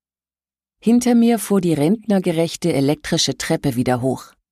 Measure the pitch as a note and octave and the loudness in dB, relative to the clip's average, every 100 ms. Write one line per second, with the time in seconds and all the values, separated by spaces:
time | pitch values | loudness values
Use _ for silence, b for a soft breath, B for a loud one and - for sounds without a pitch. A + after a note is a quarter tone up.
0 | _ _ _ _ _ _ _ _ - A#3+ | _ _ _ _ _ _ _ _ 0 2
1 | A#3+ A#3 A#3 A#3 - G3+ F3 D3+ D3 A3 | 4 4 4 0 0 0 0 2 2 0
2 | - G3 F3+ D#3+ E3 - F3 C#3 C3+ D3+ | 0 0 0 0 -2 -2 -2 0 0 -2
3 | - E3 - C3+ - E3 D3 A#2+ B2+ B2 | -4 -2 -2 -4 -4 -2 -2 -2 -2 -2
4 | C3 A#2+ - _ _ | -2 -4 -10 _ _